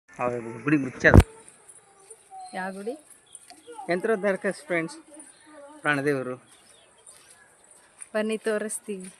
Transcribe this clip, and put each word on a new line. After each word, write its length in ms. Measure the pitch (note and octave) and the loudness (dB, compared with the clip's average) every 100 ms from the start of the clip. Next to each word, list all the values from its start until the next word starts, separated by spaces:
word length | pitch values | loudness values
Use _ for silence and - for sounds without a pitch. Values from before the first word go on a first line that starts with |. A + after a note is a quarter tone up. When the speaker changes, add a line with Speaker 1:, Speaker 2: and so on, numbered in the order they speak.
| _ - | _ -6
Speaker 1:
ಹೌದು, 180 | B2 B2 A#2 A2+ A#2+ | -4 -4 -8 -8 0
ಗುಡಿ 120 | D3+ | 0
ಮುಚ್ಚೋದು. 380 | C3 - E3 - - - - - - - - - G4 A4+ _ F#4+ - G3 | 0 0 8 10 10 4 -20 -20 -20 -20 -20 -20 -20 -20 _ -20 -12 -8
Speaker 2:
ಯಾವ 100 | F#3 F#3+ | -8 -8
ಗುಡಿ? 160 | G3+ D#4 - - _ - - - - A#4+ - | -8 -10 -12 -20 _ -20 -20 -20 -20 -12 -4
Speaker 1:
ಯಂತ್ರೋದ್ಧಾರಕ 540 | F3+ A3 A3 G3+ F#3 G3+ F3+ - | -2 0 0 0 -2 -4 -6 -4
ಫ್ರೆಂಡ್ಸ್, 260 | F3 E3 D#4+ - - - - - D4+ C#4+ D4+ | -2 -2 -8 -20 -20 -20 -20 -20 -20 -20 -6
ಪ್ರಾಣದೇವರು. 540 | D3+ C#3+ C#3 C#3 B2+ B2+ - - - - - _ - - - - - _ - - - - - | -2 0 0 -2 -4 -10 -14 -20 -20 -20 -20 _ -20 -20 -20 -20 -20 _ -20 -20 -20 -20 -8
Speaker 2:
ಬನ್ನಿ 240 | G#3+ G#3+ A3 - | -4 -2 -4 -2
ತೋರಿಸ್ತೀವಿ. 640 | G#3+ G#3+ - - G3 F#3 | -4 -4 -8 -10 -10 -12